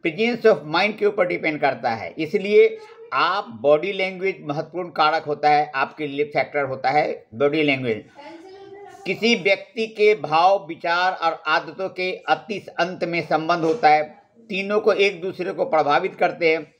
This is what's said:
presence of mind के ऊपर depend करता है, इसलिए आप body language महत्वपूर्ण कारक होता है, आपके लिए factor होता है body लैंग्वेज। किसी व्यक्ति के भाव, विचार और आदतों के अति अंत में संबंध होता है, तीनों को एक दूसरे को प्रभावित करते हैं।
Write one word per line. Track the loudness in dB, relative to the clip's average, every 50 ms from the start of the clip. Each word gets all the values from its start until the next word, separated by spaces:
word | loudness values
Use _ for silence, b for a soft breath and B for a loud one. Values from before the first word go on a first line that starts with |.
| -4
presence | -6 -2 0 0 0 0 4 4
of | 4 4 4 0 -2 0
mind | 0 0 0 -2 0
के | 0
ऊपर | 0 2 2 0
depend | 0 -2 -4 -4 -4 -4 0
करता | 0 0 0 0 -2 -2
है, | -2 -2 -6 -10 -6 -6
इसलिए | -6 -2 -2 -4 -2 4 6 6 6 6 4 B B B B B -14 -4
आप | 0 0 0 2 0 -2 -4 -8 -14 -2
body | 4 4 4 4 2 -4
language | -4 -4 -4 -4 -4 -4 -4 -4 -4 -4
महत्वपूर्ण | -6 -6 -6 -6 -6 -8 -8 -8 -8 -6
कारक | 0 2 2 2 2 0
होता | -2 -2 -4 2 4 4
है, | 4 4 2 0 -2
आपके | -4 -4 -4 -4 -8 -8
लिए | -6 -2 -4 -4
factor | -2 0 -2 -2 -2 -2 -4 -2
होता | -2 -4 -2 -2 2
है | 2 2 2 0 -4 -8 -12 _ -4
body | 0 0 2 2 2
लैंग्वेज। | 2 2 0 0 0 -4 -4 -4 -6 -16 _ -20 -20 -20 -20 -20 -20 -20 -20 -20 -20 -20 -20 -20 -20 -20 -20 -12 -6
किसी | -6 -6 0 2 2 2
व्यक्ति | 2 2 0 0 0 -2 -14 _ -8 -8
के | -6 -2 2 4 4 4
भाव, | 2 -2 0 2 4 4 4 4 2 -2 -8
विचार | -14 -6 -2 -2 0 2 0 0
और | -2 0 -2 -2 -2 -2 -2
आदतों | 0 0 0 -2 -4 -10 -8 -8 -8
के | -6 -6 -6 -6 -6 -6 -2 -2
अति | -2 -2 -2 -10 -10 -10 -10 -12 -4 -4
अंत | -4 -4 -2 -6 -6
में | -4 -4 -6 -2
संबंध | -2 -2 -2 0 0 -2 0 2
होता | 0 0 4 6 6
है, | 6 4 2 -4 -10 -20 _ _ _ _ -14 _
तीनों | -8 -6 -4 0 -2 2
को | 2 2
एक | 4 4 2 2 2 -2
दूसरे | -8 -8 -6 -6 -8 -8
को | -4 -4 -4
प्रभावित | 0 2 2 2 4 2 2 0 -2 -2
करते | 0 -2 -2 0 0 2 2
हैं। | 2 0 -4 -10 _